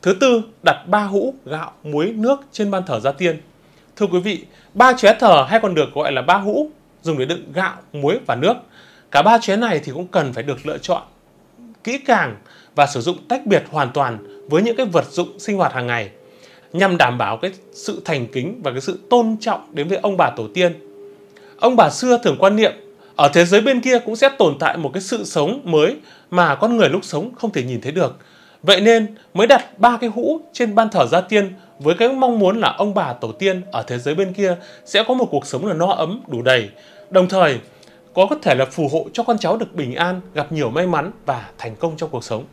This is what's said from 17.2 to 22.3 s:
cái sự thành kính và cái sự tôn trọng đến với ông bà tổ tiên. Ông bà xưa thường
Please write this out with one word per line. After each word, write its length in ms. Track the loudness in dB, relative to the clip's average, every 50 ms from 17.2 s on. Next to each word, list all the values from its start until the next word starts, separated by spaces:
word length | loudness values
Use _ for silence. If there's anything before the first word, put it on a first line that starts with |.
| -4 -4 -4
cái 140 | -4 -6 -8 -10 -10 -20 -20
sự 300 | -20 -12 -10 -10 -10 -8 -6
thành 220 | -6 -4 -4 -4
kính 340 | -6 -6 -6 -6 -6 -8 -6 -8
và 80 | -6
cái 100 | -6 -6
sự 180 | -8 -8 -10 -10 -2 2
tôn 280 | 2 2 4 2 -2 -4
trọng 360 | -4 -4 -4 -6 -8 -12 -8
đến 120 | -8 -4
với 100 | -4 -4
ông 200 | -2 -2 -2 0
bà 120 | 0 0 0
tổ 180 | 0 -6 -10 -8 -2
tiên. 200 | 0 0 0 0 -4 -18 -20 -20 -20 -20 -20 -20 -20 -20 -20 _ -20 -20 -20 -8 0
Ông 160 | 0 2 4
bà 140 | 4 4 4
xưa 280 | 2 -2 0 2 2 2 2
thường 140 | 0